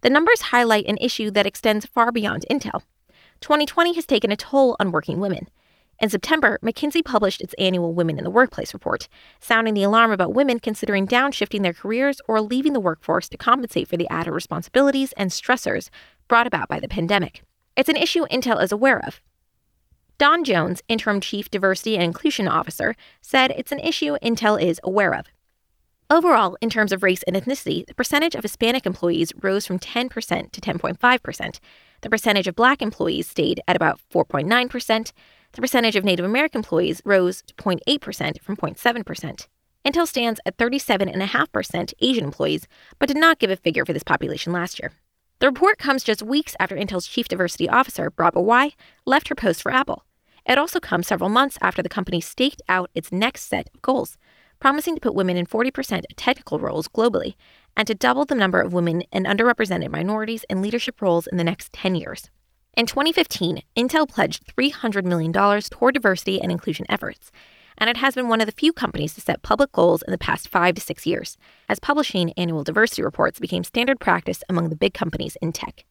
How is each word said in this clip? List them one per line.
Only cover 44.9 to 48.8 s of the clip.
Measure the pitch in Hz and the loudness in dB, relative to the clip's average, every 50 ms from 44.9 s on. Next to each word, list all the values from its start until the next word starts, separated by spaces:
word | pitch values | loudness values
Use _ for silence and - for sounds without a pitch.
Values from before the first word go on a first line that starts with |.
| - _ _ _ _ _ _ _ _ _ | -12 _ _ _ _ _ _ _ _ _
The | - | 0
report | 269 262 - 330 392 427 _ | 0 2 4 4 2 2 _
comes | - 277 269 262 - | 0 -2 -2 -2 0
just | - 214 - | -2 -2 -2
weeks | 214 214 262 294 311 - - - | -2 -2 -2 -2 -2 -2 -4 -4
after | 190 185 190 | -4 -4 -2
Intel's | 143 208 190 202 180 170 | -6 -6 -4 -4 -6 -6
chief | - - - 233 | -4 -4 -4 -4
diversity | - 180 180 185 175 - - 170 - | -4 -2 -2 -2 -2 -2 -4 -2 2
officer, | - 240 262 - - - 160 175 | 2 2 2 2 -2 -6 -6 -6
Barbara | - - 165 170 - 170 175 | -2 2 0 2 2 2 2
Wei, | 208 233 247 269 294 - _ | 4 4 4 4 2 -2 _